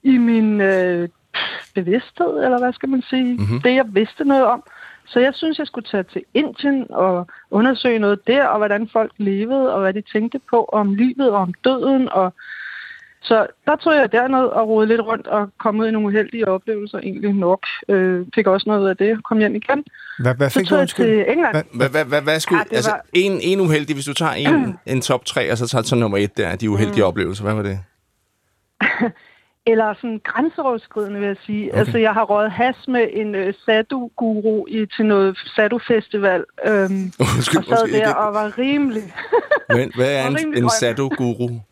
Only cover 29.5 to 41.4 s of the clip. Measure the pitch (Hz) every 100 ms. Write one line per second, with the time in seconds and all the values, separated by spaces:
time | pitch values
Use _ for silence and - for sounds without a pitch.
29.5 | _ - 220 214 202 240 214 - 226 311
30.5 | 330 269 233 - - 202 202 202 196 -
31.5 | 208 208 - 214 233 220 208 214 208 214
32.5 | 185 247 254 - 247 220 - 214 202 190
33.5 | 196 - 220 220 277 240 - 226 214 214
34.5 | 214 - 220 208 - 220 202 196 185 -
35.5 | - 208 226 - 226 - 208 196 185 -
36.5 | - - 208 190 196 185 - 127 120 -
37.5 | - - 233 226 214 214 190 214 208 214
38.5 | 214 262 294 277 220 196 - - 466 -
39.5 | 587 - 120 131 117 127 139 131 143 226
40.5 | - 120 - 123 135 139 - 123 110